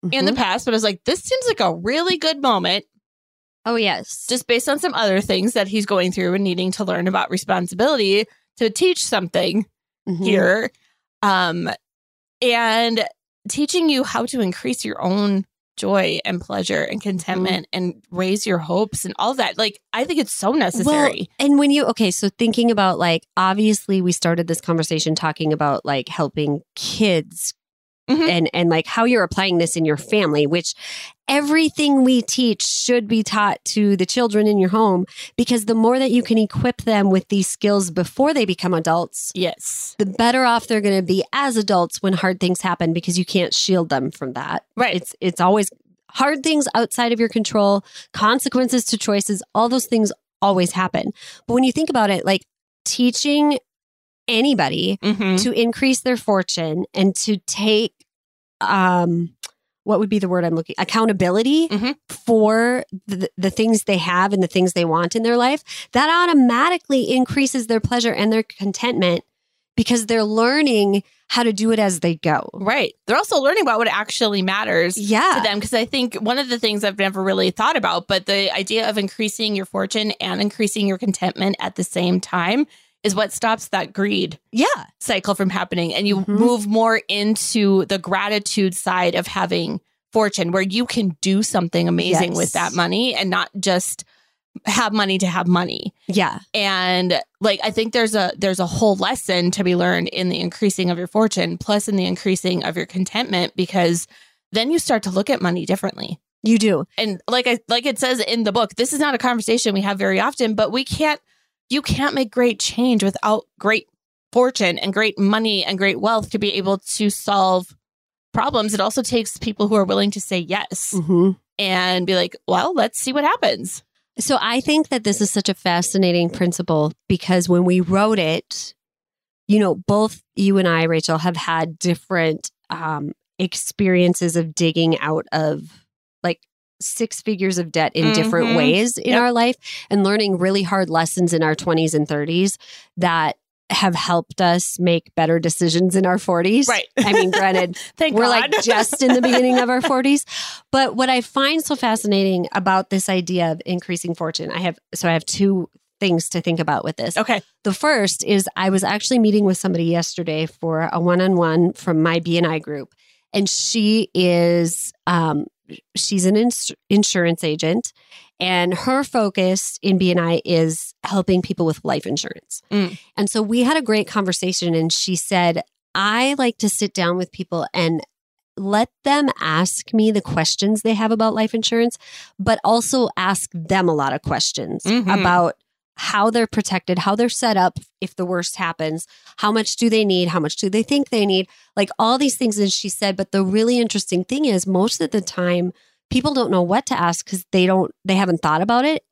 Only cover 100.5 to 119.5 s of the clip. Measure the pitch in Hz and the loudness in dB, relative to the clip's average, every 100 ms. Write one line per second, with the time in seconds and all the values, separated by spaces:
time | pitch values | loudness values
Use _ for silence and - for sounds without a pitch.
100.5 | - 208 190 180 175 175 214 220 - 175 | -2 -2 0 -2 -2 -2 0 0 0 -4
101.5 | 175 - 208 202 196 180 180 - 180 185 | -4 -2 -2 0 -2 -2 -2 -2 -2 0
102.5 | 180 - 165 165 185 185 214 254 180 175 | -2 -4 -6 -6 -4 -4 -4 -2 -2 -4
103.5 | - 180 196 175 170 - - _ _ _ | -2 -2 2 2 0 -4 -16 _ _ _
104.5 | 202 240 330 - 226 202 185 202 185 180 | -2 0 0 0 -2 0 -4 -2 0 0
105.5 | 175 160 196 190 - - - _ _ 214 | -2 -2 -4 -4 -8 -12 -12 _ _ 2
106.5 | 226 214 175 151 - 220 185 - 247 247 | 4 4 2 -2 -4 -4 -4 -2 0 0
107.5 | 240 - 233 254 240 262 254 220 233 214 | -2 0 -2 0 -2 -2 0 -2 0 0
108.5 | 196 220 - 247 294 294 254 254 240 214 | 0 -2 -2 -2 0 0 0 0 -2 0
109.5 | 233 233 196 202 196 196 190 220 277 233 | 0 0 0 -2 -2 0 0 0 0 -2
110.5 | 214 214 233 262 - 302 294 _ _ _ | 0 0 0 -4 -2 0 -2 _ _ _
111.5 | _ _ 262 277 - 285 277 254 - 240 | _ _ -4 -2 -2 0 0 -2 2 0
112.5 | 226 - - 247 233 196 190 - 220 - | 0 -4 0 2 2 2 -2 0 -2 -2
113.5 | _ 202 220 - _ _ _ _ 233 247 | _ 0 0 -2 _ _ _ _ 2 2
114.5 | 262 190 175 190 196 214 202 196 214 226 | 2 -2 0 -2 0 0 2 2 2 0
115.5 | 202 - 190 196 180 208 226 214 214 202 | -2 -2 0 0 0 0 0 -2 -2 -2
116.5 | 196 190 196 - - 208 - - 202 190 | -2 -2 -2 -4 -2 -2 -2 -2 2 4
117.5 | 185 180 _ _ _ _ _ _ - 240 | 2 -2 _ _ _ _ _ _ -4 0
118.5 | 269 214 208 196 220 240 240 214 - - | 0 -2 0 -2 -2 -2 -2 -2 -6 -8